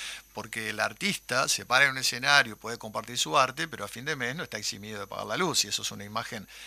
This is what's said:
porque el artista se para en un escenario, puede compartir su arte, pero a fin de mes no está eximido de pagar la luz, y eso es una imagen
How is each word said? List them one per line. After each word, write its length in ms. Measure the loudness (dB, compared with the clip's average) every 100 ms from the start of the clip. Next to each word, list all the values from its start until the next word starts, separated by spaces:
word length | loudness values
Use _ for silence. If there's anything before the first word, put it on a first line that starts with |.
| -10 -12 -12
porque 360 | -12 -8 -4 -4
el 100 | 0
artista 680 | 0 0 -2 -2 0 0 2
se 160 | 0 4
para 180 | 6 6
en 60 |
un 60 | 4
escenario, 580 | -2 0 6 6 6 -2
puede 220 | -8 -8
compartir 400 | -6 -6 -6 -4
su 200 | 2 4
arte, 300 | 4 2 -6
pero 160 | -6
a 60 | -8
fin 160 | -8 -6
de 100 | -4
mes 180 | -4 -4
no 60 |
está 140 | -6 -6
eximido 440 | -6 -6 -8 -8
de 60 | -8
pagar 180 | -8 -4
la 100 | 0
luz, 300 | 2 2 0
y 20 |
eso 140 | -2
es 100 | -4
una 140 | -8 -6
imagen 420 | -6 -4 -8 -10 -16